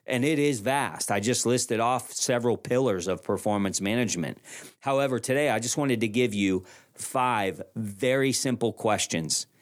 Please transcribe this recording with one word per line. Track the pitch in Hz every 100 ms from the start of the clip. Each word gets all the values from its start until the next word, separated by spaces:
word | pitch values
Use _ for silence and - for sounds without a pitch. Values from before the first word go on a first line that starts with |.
| -
And | 127
it | 143 151
is | 147 123
vast. | 107 139 113 80 -
I | 104
just | 104 123
listed | 113 123 - 110
off | 117 127 -
several | - - 123 120 107
pillars | - 123 131 95 90
of | 87
performance | - 101 107 104 98 -
management. | 98 117 113 90 73 - - - - _
However, | 139 135 139 123
today | - 131 147
I | 110
just | 120 -
wanted | 139 117
to | 117
give | 110 123
you | 104 98 92 95 - _
five | - - 131 127 113 98 90 - -
very | 107 101 127 135 135
simple | 120 135 120 117
questions | - 110 101 - 82 78 - - _